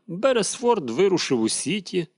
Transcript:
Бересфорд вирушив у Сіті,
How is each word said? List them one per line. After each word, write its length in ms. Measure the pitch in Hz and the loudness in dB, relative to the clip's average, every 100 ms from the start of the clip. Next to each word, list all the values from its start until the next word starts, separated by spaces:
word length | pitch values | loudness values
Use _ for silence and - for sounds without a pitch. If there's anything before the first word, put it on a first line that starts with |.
| - | -12
Бересфорд 840 | 175 269 247 185 - 240 226 135 | -2 0 2 0 -2 0 0 0
вирушив 520 | 117 196 180 - 127 | 2 2 2 2 2
у 60 | 110 | 2
Сіті, 580 | - 131 202 180 185 165 | 0 -2 -4 -2 -4 -4